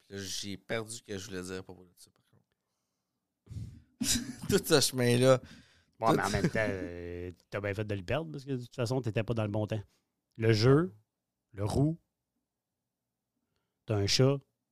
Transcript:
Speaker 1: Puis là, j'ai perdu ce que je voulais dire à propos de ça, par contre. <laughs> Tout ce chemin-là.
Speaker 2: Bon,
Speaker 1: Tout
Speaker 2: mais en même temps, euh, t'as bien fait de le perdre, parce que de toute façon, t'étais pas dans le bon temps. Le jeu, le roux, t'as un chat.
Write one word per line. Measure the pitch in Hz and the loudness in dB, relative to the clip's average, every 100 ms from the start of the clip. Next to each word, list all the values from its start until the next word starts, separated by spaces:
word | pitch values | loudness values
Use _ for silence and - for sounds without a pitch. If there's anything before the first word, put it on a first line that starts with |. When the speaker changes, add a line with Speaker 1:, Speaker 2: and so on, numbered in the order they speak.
| _ | _
Speaker 1:
Puis | 98 | -12
là, | |
j'ai | 98 90 101 95 | -8 -8 -8 -12
perdu | - 117 110 120 | -6 -6 -6 -12
ce | |
que | - 98 | -12 -12
je | 92 | -10
voulais | 92 | -10
dire | 90 92 | -8 -10
à | |
propos | 92 90 | -12 -18
de | 90 _ | -20 _
ça, | - _ | -20 _
par | _ | _
contre. | _ _ _ _ _ _ _ _ _ _ _ - - - - - - | _ _ _ _ _ _ _ _ _ _ _ -14 -12 -12 -14 -20 -6
<laughs> | - - - - - | -2 -2 -4 -10 0
Tout | 196 - | 0 4
ce | 151 | 2
chemin-là. | - 131 123 120 131 127 - - - _ _ - | 2 0 2 4 6 4 2 -20 -20 _ _ -2
Speaker 2:
Bon, | 113 | 2
Speaker 1:
Tout | - | 2
Speaker 2:
mais | |
en | 95 | 2
même | 101 - | 0 0
temps, | 113 107 | 0 -2
euh, | 95 87 87 87 87 90 - _ | -2 -8 -10 -10 -10 -10 -12 _
t'as | 107 | -6
bien | 101 | -4
fait | 101 107 | -4 -4
de | 104 | -6
le | |
perdre, | 87 135 165 | -4 -4 -6
parce | 147 135 | -10 -8
que | |
de | 127 | -8
toute | 120 - | -6 -4
façon, | 113 131 | -2 -2
t'étais | 117 117 | 0 -2
pas | 110 | 0
dans | 113 | -2
le | 107 | -2
bon | 107 107 | -2 -2
temps. | 110 - _ _ _ _ - | -4 -8 _ _ _ _ 2
Le | 113 | 4
jeu, | 110 120 143 185 - _ _ _ _ _ | 6 6 6 4 -6 _ _ _ _ _
le | 101 104 | -8 -2
roux, | 123 147 165 _ _ _ _ _ _ _ _ _ _ _ _ _ _ _ _ _ _ - | 2 0 0 _ _ _ _ _ _ _ _ _ _ _ _ _ _ _ _ _ _ -2
t'as | 104 | 0
un | 98 | 2
chat. | - 131 143 - _ _ | 4 4 2 -6 _ _